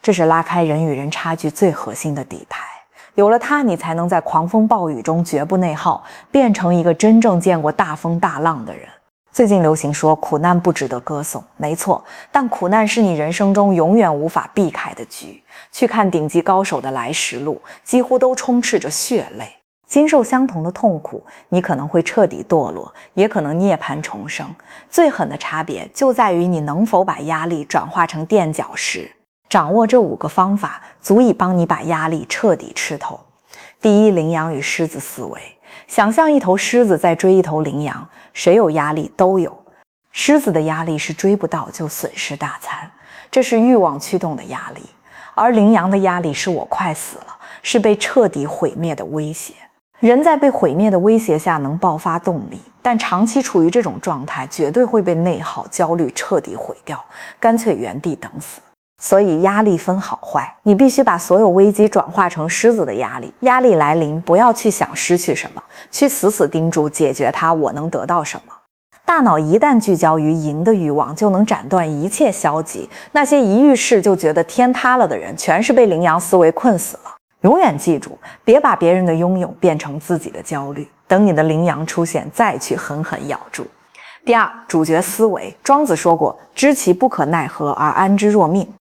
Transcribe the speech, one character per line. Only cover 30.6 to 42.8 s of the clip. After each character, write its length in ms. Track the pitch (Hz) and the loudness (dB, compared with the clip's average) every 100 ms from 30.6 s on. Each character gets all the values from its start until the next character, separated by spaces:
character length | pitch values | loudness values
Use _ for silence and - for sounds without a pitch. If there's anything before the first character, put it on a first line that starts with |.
| 165 - - _ | -4 -10 -20 _
足 200 | - 202 | 2 4
以 100 | 247 | 4
帮 260 | 185 185 185 | 2 0 0
你 80 | 170 | 0
把 160 | 165 | -2
压 260 | 160 165 160 | -2 -4 -2
力 160 | 160 143 | -4 -6
彻 260 | - 220 165 | -2 0 0
底 160 | - - | -4 -10
吃 220 | - 147 | -8 -8
透。 200 | - - _ _ _ - - _ | -12 -14 _ _ _ -20 -20 _
第 260 | 220 208 214 | 2 6 6
一， 60 | |
羚 180 | 185 160 | 4 0
羊 240 | 165 160 | -2 -4
与 80 | 147 | -6
狮 240 | 143 - 160 | -6 -4 -6
子 140 | - | -6
思 240 | - - | -16 -14
维。 160 | 107 - - _ _ - _ | -14 -14 -20 _ _ -20 _
想 240 | - 208 | 0 2
象 180 | 220 320 | 4 4
一 80 | 302 | 4
头 180 | 180 190 | 4 0
狮 300 | - 240 233 | 2 2 2
子 120 | 170 | 2
在 180 | 185 165 | 2 2
追 180 | 190 | 4
一 80 | 190 | 4
头 200 | 170 156 | 2 -2
羚 220 | 156 139 | -4 -4
羊， 240 | 147 - - _ - | -6 -10 -16 _ -20
谁 220 | - - 196 | -2 2 4
有 140 | 196 | 4
压 220 | 156 147 | 0 -2
力 180 | 156 - - | -4 -6 0
都 240 | 185 190 | 2 2
有。 180 | 170 - _ _ _ _ _ | -2 -6 _ _ _ _ _
狮 280 | - - 294 | -6 2 2
子 120 | 277 | 2
的 100 | 160 | -2
压 220 | 156 156 | -2 -4
力 140 | 165 151 | -4 -6
是 160 | - | -6
追 220 | 156 196 202 | -2 0 0
不 120 | 175 | -2
到 220 | 160 - | -6 -8
就 160 | - 156 | -10 -10
损 220 | - - - | -8 -12 -10
失 200 | - 143 | -10 -8
大 220 | 143 - | -10 -12
餐， 280 | - - | -14 -14